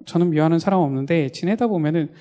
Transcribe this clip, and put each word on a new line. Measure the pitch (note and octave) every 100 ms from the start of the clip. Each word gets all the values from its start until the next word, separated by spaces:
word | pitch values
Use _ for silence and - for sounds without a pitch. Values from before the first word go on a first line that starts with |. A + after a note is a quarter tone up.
| -
저는 | E3+ F3
미워하는 | D3+ D#3+ E3
사람 | F3+ F#3+
없는데, | D3 C3+ C#3 E3+ C3+
지내다 | E3 F3 A3 A#3+
보면은 | F#3 D3+ E3 D#3 -